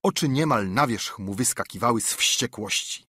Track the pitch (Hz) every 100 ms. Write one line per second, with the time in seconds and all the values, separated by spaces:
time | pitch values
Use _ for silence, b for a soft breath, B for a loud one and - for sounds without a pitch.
0 | 196 - 156 131 160 120 98 101 143 107
1 | - - 98 101 123 - 98 92 117 117
2 | - - - - 120 - 101 - - -
3 | _